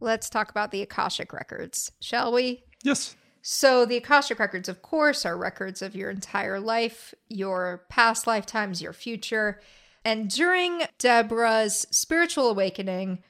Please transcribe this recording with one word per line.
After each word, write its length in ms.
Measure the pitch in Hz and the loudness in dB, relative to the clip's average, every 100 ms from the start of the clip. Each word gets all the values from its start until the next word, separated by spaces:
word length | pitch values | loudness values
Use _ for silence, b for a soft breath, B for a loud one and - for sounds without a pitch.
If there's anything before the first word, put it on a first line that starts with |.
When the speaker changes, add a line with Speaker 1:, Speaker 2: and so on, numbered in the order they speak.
Speaker 1:
let's 280 | 240 220 - | -4 -4 -2
talk 220 | 220 208 | -4 -2
about 200 | 214 208 | -4 -4
the 100 | 196 | -6
Akashic 500 | 202 - - - 175 | -6 -4 -4 -4 -8
Records, 600 | - - - 165 - - - | -12 -12 -12 -8 -8 -8 -10
shall 320 | - 233 247 | -6 -2 0
we? 320 | 240 254 247 _ _ | 2 0 -4 _ _
Speaker 2:
Yes. 320 | 277 262 - - _ _ | -2 -2 -4 -12 _ _
Speaker 1:
So 440 | - - 269 254 233 | -8 4 6 6 4
the 100 | 240 | 2
Akashic 420 | 240 285 277 226 | 4 4 4 -2
Records, 280 | 196 180 185 | -4 -4 -10
of 140 | 180 | -12
course, 440 | - 311 294 277 175 | -4 2 2 2 -2
are 120 | 175 | -4
records 440 | 185 - 190 190 | -6 -6 -10 -8
of 140 | 196 196 | -10 -8
your 140 | 196 | -8
entire 500 | 196 - 196 196 196 | -8 -6 -4 -4 -4
life, 540 | 220 226 233 226 - - - | -2 0 -2 -4 -20 -20 -12
your 560 | 202 190 185 180 180 - | -6 -4 -2 -4 -6 -2
past 380 | - 233 220 233 | 4 4 4 0
lifetimes, 540 | 220 208 214 202 170 | 0 -2 -4 -4 -6
your 100 | - | -10
future. 680 | - 240 226 - 220 214 202 b b b b | -12 -10 -10 -4 -2 -2 -4 b b b b
And 260 | 226 220 208 | -4 -2 -2
during 540 | 254 349 370 359 349 311 - | 2 2 4 2 -2 -4 0
Deborah's 840 | 247 233 214 226 233 220 214 - - | 4 4 4 2 2 4 2 -2 -2
spiritual 580 | - - 320 339 302 240 | -2 2 2 2 2 2
awakening, 680 | 196 190 190 190 185 190 180 | 2 0 -2 -6 -4 -4 -6